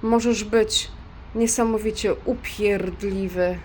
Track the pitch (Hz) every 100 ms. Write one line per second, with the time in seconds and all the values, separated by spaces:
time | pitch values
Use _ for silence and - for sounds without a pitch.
0 | 226 233 233 226 214 226 220 - - -
1 | - - - 226 226 - 226 220 214 214
2 | 208 - - 240 - - 208 202 185 180
3 | 202 190 190 180 180 180